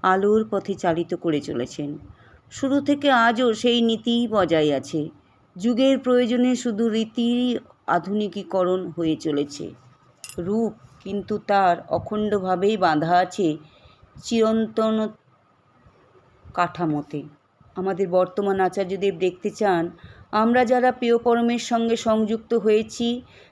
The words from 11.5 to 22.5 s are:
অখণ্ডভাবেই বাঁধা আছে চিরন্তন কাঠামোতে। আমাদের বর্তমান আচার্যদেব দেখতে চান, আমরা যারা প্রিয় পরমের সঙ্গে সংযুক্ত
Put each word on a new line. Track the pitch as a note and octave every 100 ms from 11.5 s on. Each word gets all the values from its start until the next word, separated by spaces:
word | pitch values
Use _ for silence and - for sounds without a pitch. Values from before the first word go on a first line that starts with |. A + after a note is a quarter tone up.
| G3+ F#3 F3 -
অখণ্ডভাবেই | - - G#3+ G#3+ G3+ F#3 F3+ G3+ G#3+
বাঁধা | F3 D3+ D#3+ F3+
আছে | F3+ - E3 D3+ - _ - _ _ -
চিরন্তন | - A#3 A3 A3+ A3 A3 A3 A3 G#3+ - _ _ _ _ _ _ _ _ _ _ _ _ -
কাঠামোতে। | F3+ E3+ F3 E3 D3 - D3 D3+ - _ _ _ F#3
আমাদের | F#3+ F3+ F#3
বর্তমান | F3+ F3+ G3+ G3+ F#3+
আচার্যদেব | F3+ G3+ F#3 F#3+ G3 E3+
দেখতে | F#3 F3+ G#3
চান, | - G#3 F3 E3+ - - - -
আমরা | G#3+ A3+ B3 A#3+
যারা | B3+ B3+
প্রিয় | B3 A#3 A#3
পরমের | A#3 A#3 A#3 A#3+
সঙ্গে | - A#3 A3+ A3+
সংযুক্ত | A3+ A3 G#3+ A3+ -